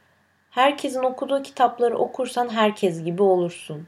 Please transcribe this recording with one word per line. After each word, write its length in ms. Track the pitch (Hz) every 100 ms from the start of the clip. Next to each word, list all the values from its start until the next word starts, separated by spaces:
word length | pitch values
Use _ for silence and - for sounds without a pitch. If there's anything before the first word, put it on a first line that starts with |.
| _ _ _ _ _
"Herkesin 540 | 247 269 294 277 254
okuduğu 400 | 254 247 269 277
kitapları 540 | 277 - 240 240 240 -
okursan 520 | - - 247 240 240
herkes 540 | 226 214 208 190 165
gibi 200 | 165 170
olursun." 640 | 202 180 175 - - 151